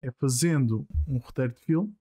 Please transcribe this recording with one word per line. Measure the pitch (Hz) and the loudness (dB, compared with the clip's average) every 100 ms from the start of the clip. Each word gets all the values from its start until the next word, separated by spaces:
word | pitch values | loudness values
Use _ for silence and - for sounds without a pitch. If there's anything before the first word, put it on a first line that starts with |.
É | 135 | -10
fazendo | - 139 123 170 156 123 110 - - - | -2 -2 2 2 2 2 0 -2 -2 0
um | 131 | -2
roteiro | - - 127 | -4 -4 -4
de | 117 | -4
filme | - 160 208 - | 0 0 0 -6